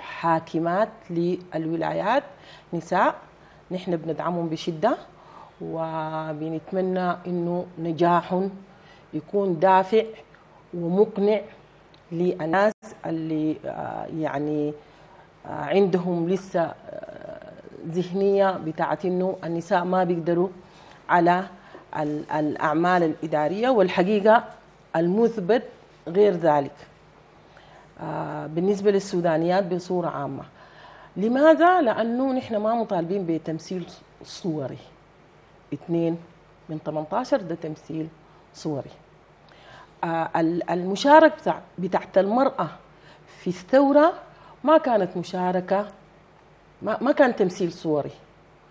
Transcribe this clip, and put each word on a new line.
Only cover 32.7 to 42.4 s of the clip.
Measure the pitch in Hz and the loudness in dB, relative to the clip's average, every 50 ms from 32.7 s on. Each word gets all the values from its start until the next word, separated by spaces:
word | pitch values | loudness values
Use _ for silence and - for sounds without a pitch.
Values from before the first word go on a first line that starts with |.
| 233 | 0
مطالبين | 240 202 - 202 175 165 165 190 202 185 | 0 -2 -2 -2 -2 -2 -2 -2 -2 -2
بتمثيل | 165 165 156 160 170 156 160 - - 190 180 170 - - - - _ - - - | -2 -4 -4 -4 -6 -8 -8 -8 -8 -8 -8 -8 -10 -14 -20 -20 _ -20 -20 -20
صوري. | - - - - 185 156 151 135 120 120 117 - - - - _ _ _ _ _ _ _ _ _ _ _ - _ - 143 | -18 -14 -8 -6 -4 -4 -4 -6 -8 -10 -12 -18 -20 -20 -20 _ _ _ _ _ _ _ _ _ _ _ -20 _ -12 -12
اثنين | 139 - - 170 170 165 165 170 170 170 - - _ _ _ _ _ _ - | -10 -6 -4 -2 0 0 0 -2 -4 -8 -16 -20 _ _ _ _ _ _ -14
من | 156 156 - | -12 -10 -8
تمنتاشر | 156 151 156 151 - 190 226 254 - 294 | -8 -6 -6 -6 -4 -4 -4 -2 -2 -2
ده | 247 196 170 170 | -2 -2 -4 -8
تمثيل | - - 156 156 - - - 160 156 156 160 - - - - - - - _ - | -8 -8 -10 -10 -12 -12 -10 -8 -8 -8 -8 -12 -18 -20 -20 -20 -20 -20 _ -16
صوري. | - - 165 147 131 - - - - - _ - - _ _ _ _ _ - - - - - - - - - - _ - | -10 -6 -6 -6 -6 -6 -10 -14 -20 -20 _ -20 -20 _ _ _ _ _ -20 -20 -20 -20 -20 -20 -20 -20 -20 -12 _ -6
آه، | 170 165 165 165 - - | -4 -2 -2 -2 -2 0
ال-، | 170 165 160 175 170 - - | 0 0 0 0 -2 -4 -4
المشاركة | 170 180 175 185 196 196 - 285 294 320 320 302 311 | -4 -4 -2 -4 -4 0 4 8 10 10 10 8 6
بتاع-، | - - 190 160 - - - _ - | 2 -2 -4 -4 -4 -6 -14 _ -8
بتاعت | 180 180 196 - - - - 196 | -4 -2 -2 -2 -4 0 2 2
المرأة | 185 196 214 254 | 2 2 2 2